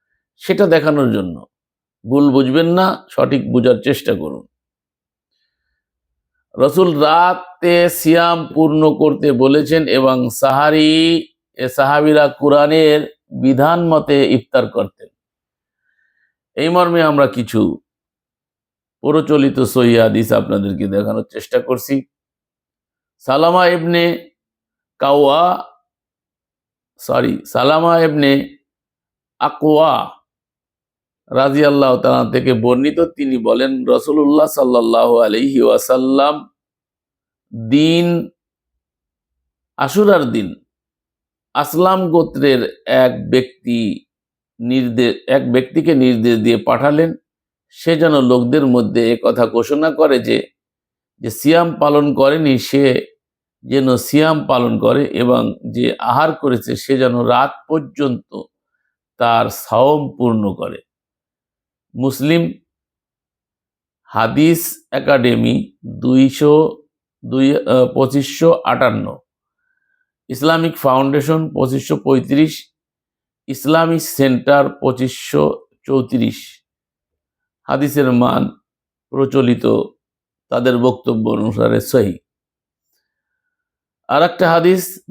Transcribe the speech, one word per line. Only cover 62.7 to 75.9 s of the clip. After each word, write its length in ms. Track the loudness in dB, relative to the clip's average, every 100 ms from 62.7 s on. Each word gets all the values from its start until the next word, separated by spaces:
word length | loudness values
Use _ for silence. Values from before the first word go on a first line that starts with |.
| _ _ _ _ _ _ _ _ _ _ _ _ _
হাদিস 840 | _ -4 -2 2 2 2 -4 -12 _
একাডেমি 840 | -6 0 2 2 2 0 -2 -4 _ -18
দুইশো 920 | -6 0 4 2 2 4 4 2 -4 _ _ _ _
দুই, 320 | -8 -2 0 0
আহ, 300 | 0 2 2
পঁচিশশো 580 | 0 -2 -2 -4 0 2
আটান্ন, 640 | 2 0 0 0 -2 -8 -12 _ _ _ _ _ _ _ _ _ _ _
ইসলামিক 480 | -4 0 2 0 -2
ফাউন্ডেশন 720 | 0 2 2 0 0 -2 -2
পঁচিশশো 420 | -4 -2 -4 -4 -4
পঁয়ত্রিশ, 800 | 0 0 0 0 0 -2 -18 _ _ _ _ _ _ _ -14
ইসলামিক 560 | -8 0 0 2 -2
সেন্টার 640 | -4 -2 0 0 2 2 2 -2
পঁচিশশো 840 | -4 -4 -6 -8 -6 -2 0 -2 -12 _
চৌত্রিশ। 800 | -4